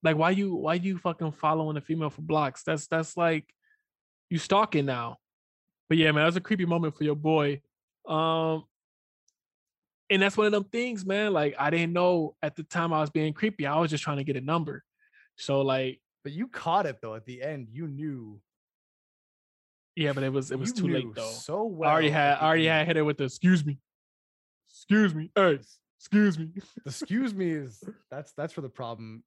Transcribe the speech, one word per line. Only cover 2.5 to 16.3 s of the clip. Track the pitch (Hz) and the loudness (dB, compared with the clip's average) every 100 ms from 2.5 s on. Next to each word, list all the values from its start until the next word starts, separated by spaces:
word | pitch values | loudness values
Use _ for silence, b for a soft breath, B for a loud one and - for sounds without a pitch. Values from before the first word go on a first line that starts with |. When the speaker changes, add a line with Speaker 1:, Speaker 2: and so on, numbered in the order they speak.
| 131 | -4
Speaker 1:
That's, | - 156 - | -4 -4 -2
that's | 165 160 - | -4 -2 0
like, | 170 160 156 _ _ _ _ _ _ _ _ | 2 2 -4 _ _ _ _ _ _ _ _
you | 170 | -6
stalking | - 196 214 156 139 | 2 2 4 0 0
now." | 123 117 - _ _ _ _ _ _ _ | -2 -6 -10 _ _ _ _ _ _ _
But | 160 | 4
yeah, | 160 | 6
man, | 151 | 6
that | 156 | 4
was | 175 | 2
a | |
creepy | 180 208 175 | -2 -2 0
moment | 170 160 - | 0 -2 -2
for | |
your | 151 147 | -2 0
boy. | 151 160 147 143 _ _ _ _ - | 2 2 2 -2 _ _ _ _ -6
Um, | 156 160 160 160 160 - _ _ _ _ _ _ _ _ _ _ _ _ _ _ | 0 2 2 0 -2 -6 _ _ _ _ _ _ _ _ _ _ _ _ _ _
and | 196 | 2
that's | 196 196 | 2 2
one | 214 | 2
of | |
them | 208 196 | 2 -2
things, | 233 247 220 190 | -4 -4 -6 -4
man. | 196 214 | -2 0
Like, | 180 151 143 | 0 0 0
I | 143 | 0
didn't | 165 170 | 0 0
know | 170 180 180 156 - | 2 2 2 -2 -4
at | 151 - | -8 -8
the | |
time | 156 180 170 | -8 -4 0
I | 160 | 0
was | 151 | 0
being | 156 156 | 0 -2
creepy. | 147 214 214 143 | 0 -2 -2 -2
I | 151 | 0
was | 165 | 0
just | 151 | -2
trying | - 143 | -4 -4
to | |
get | 139 131 | -4 -4
a | |
number. | 131 170 147 139 _ _ b b b _ | -2 -2 -2 -8 _ _ b b b _
So, | - 139 | -2 0
like, | 135 131 131 131 _ _ | 2 0 -2 -6 _ _
Speaker 2:
But | - | -14